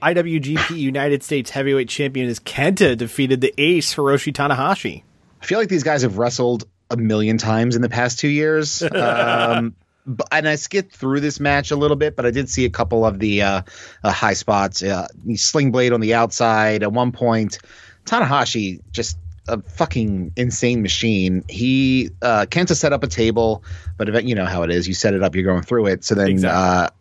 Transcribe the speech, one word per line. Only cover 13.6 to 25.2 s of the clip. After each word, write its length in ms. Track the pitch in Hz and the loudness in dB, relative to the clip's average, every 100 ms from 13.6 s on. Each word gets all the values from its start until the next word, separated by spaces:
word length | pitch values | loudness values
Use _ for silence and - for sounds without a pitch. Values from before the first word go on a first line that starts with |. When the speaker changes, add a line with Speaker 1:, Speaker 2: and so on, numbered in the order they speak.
| 92 - - - | -4 -16 -20 -4
Speaker 2:
uh, 80 | 104 | -2
high 220 | 95 110 | 0 0
spots. 500 | 95 - 104 98 90 | 0 0 0 0 -2
Uh, 240 | 98 92 87 - - 110 | -2 -2 -4 -10 -6 -2
Sling 360 | - 156 139 | 0 2 2
Blade 220 | 123 123 | 4 2
on 80 | 120 | 2
the 140 | 110 117 | 2 2
outside. 680 | 117 - 117 110 107 107 | 2 2 2 4 4 2
At 80 | 104 | 0
one 220 | 113 123 | 0 0
point, 460 | 123 120 113 104 - - - - - - | 0 0 2 0 -6 -16 -20 -20 -20 -2
Tanahashi, 760 | 226 160 139 120 117 98 90 - | 0 2 2 0 -2 -4 -6 -10
just 260 | - 117 - - - - | -8 -6 -6 -12 -16 -6
a 140 | 110 | -6
fucking 720 | - - 165 131 107 95 85 87 | -6 -4 -2 0 -2 -2 -6 -4
insane 460 | 123 - 123 120 | -4 0 0 0
machine. 600 | 101 - 117 104 92 92 - | -2 0 0 2 2 0 -4
He, 600 | 98 123 131 131 131 98 - | -4 0 2 2 2 -2 -4
uh, 240 | 120 110 98 | 0 2 2
Kenta 260 | 170 180 156 | 0 0 2
set 180 | 151 | 2
up 100 | 139 | 0
a 40 | 135 | -2
table, 560 | - 113 113 113 107 - - - - | 0 0 2 0 -2 -6 -12 -12 -6
but 120 | 107 | -2
if, 140 | 113 | 0
you 120 | 117 110 | 0 -2
know 100 | 90 | -2
how 180 | 92 | -2
it 80 | 85 | 0
is. 160 | 87 90 | 0 0
You 60 | |
set 200 | 92 110 | 0 0
it 100 | 98 | 2